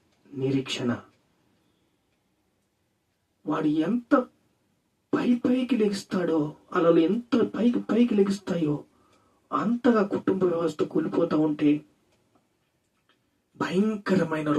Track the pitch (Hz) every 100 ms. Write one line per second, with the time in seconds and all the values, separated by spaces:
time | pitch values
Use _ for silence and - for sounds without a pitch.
0 | _ _ _ 135 135 135 131 - 123 117
1 | - _ _ _ _ _ _ _ _ _
2 | _ _ _ _ _ _ _ _ _ _
3 | _ _ _ _ - 151 156 156 170 240
4 | - 262 - _ _ _ _ _ _ _
5 | _ 277 247 240 247 254 247 220 202 196
6 | - 185 165 160 151 - - 180 165 165
7 | 165 240 - 233 - - 240 240 - 220
8 | 240 208 196 196 - 170 151 143 - _
9 | _ _ _ _ - - 214 240 254 220
10 | 196 190 - 190 180 170 165 - - 156
11 | - - - 156 156 147 147 147 - _
12 | _ _ _ _ _ _ _ _ _ _
13 | _ _ _ _ _ 156 147 180 220 208
14 | - 175 160 156 151